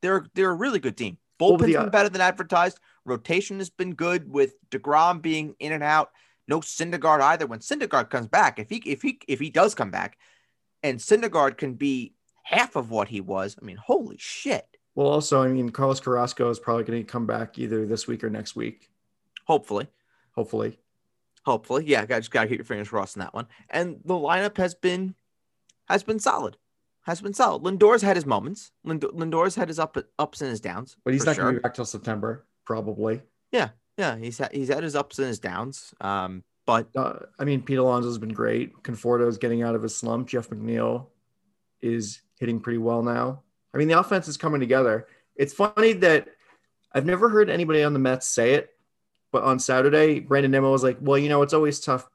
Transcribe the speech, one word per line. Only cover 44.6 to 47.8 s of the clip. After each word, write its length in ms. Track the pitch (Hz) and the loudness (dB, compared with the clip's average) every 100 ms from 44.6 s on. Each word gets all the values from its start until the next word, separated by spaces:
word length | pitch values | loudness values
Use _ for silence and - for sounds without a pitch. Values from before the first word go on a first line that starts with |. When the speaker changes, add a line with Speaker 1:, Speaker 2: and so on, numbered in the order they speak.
Speaker 2:
together. 460 | 120 131 123 110 113 _ _ - | 2 2 4 0 -4 _ _ -4
It's 160 | 139 | -4
funny 400 | - 208 214 226 | 0 0 4 4
that 340 | 196 175 151 - - _ _ _ _ _ | 6 4 4 2 -12 _ _ _ _ _
I've 120 | - | -2
never 240 | 151 180 233 | 0 2 4
heard 220 | 214 208 | 6 4
anybody 320 | 165 160 156 | 4 2 4